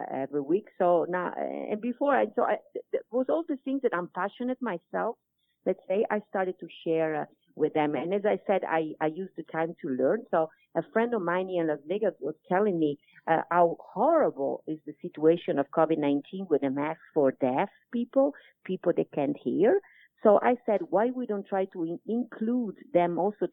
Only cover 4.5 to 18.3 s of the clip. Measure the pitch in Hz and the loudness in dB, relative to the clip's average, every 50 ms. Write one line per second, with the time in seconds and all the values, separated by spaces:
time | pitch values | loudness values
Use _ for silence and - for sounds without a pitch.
4.5 | 254 - 254 226 180 170 - _ - 180 185 220 - - _ _ _ _ _ _ | -4 -4 -4 -6 -6 -6 -8 _ -6 -4 -4 -4 -6 -8 _ _ _ _ _ _
5.5 | _ _ _ 190 190 - - - 190 208 226 - 214 214 - _ - 196 190 185 | _ _ _ -4 -4 -4 -4 -2 0 0 0 0 -2 -4 -4 _ -4 -2 -2 -2
6.5 | 180 - 170 165 - - - 170 160 160 160 156 156 151 143 - _ _ _ _ | -4 -8 -12 -16 -16 -8 -4 -2 0 0 0 0 -2 -4 -6 -8 _ _ _ _
7.5 | _ - 151 147 - 156 151 147 151 131 160 175 190 208 196 208 202 190 - - | _ -2 0 0 2 0 0 0 0 -2 -2 -2 -2 0 0 0 0 0 0 0
8.5 | 196 180 - - 156 160 160 156 156 - 160 165 156 170 190 - - - 175 - | 0 0 0 0 -2 -2 -2 -2 -4 -4 -4 -2 -2 -4 -8 -10 -10 -14 -12 -6
9.5 | - 160 165 165 175 - - 151 131 127 127 143 196 233 - - 190 165 160 - | -4 -4 -2 -4 -4 -8 -6 -4 0 2 2 2 2 0 -2 0 0 2 2 0
10.5 | - _ _ _ _ - - - - 220 233 240 233 214 170 170 175 185 190 185 | -4 _ _ _ _ -4 -4 0 0 0 2 2 0 -2 0 0 0 0 -2 0
11.5 | 185 175 165 160 151 147 139 151 185 214 220 185 - - - 147 151 - _ - | 0 0 0 0 0 -2 -4 -4 -2 0 0 0 -2 -2 -6 -8 -8 -8 _ 0
12.5 | 180 190 214 208 180 165 156 147 147 - _ _ _ - _ - 165 156 - - | 2 2 2 2 2 2 2 0 0 -4 _ _ _ -12 _ 0 0 0 0 2
13.5 | 170 175 175 165 - - - - - 180 233 311 339 311 233 160 - 139 139 135 | 4 4 4 4 4 -2 -10 -10 -4 0 2 2 4 4 2 2 0 -2 -4 -4
14.5 | 127 - - - 156 156 - 147 147 - - 175 - 151 151 160 175 165 - 185 | -4 -4 -6 -8 -10 -8 -10 -14 -14 -12 -12 -12 -6 2 4 4 4 4 0 -2
15.5 | 160 143 135 - - 165 160 156 165 156 147 143 143 143 - - - 190 196 - | -2 -2 -2 0 2 2 2 2 2 0 2 0 0 0 -2 -6 -10 -10 -2 0
16.5 | 151 - 143 135 131 143 143 156 160 - - - _ 156 139 131 131 - 135 127 | 0 0 2 0 -2 -2 -4 -4 -6 -8 -14 -4 _ 2 2 2 2 0 -2 0
17.5 | 127 147 190 - - _ _ _ - 240 247 - - 269 269 294 | 0 0 -2 -4 -6 _ _ _ -6 -6 -6 0 2 2 2 2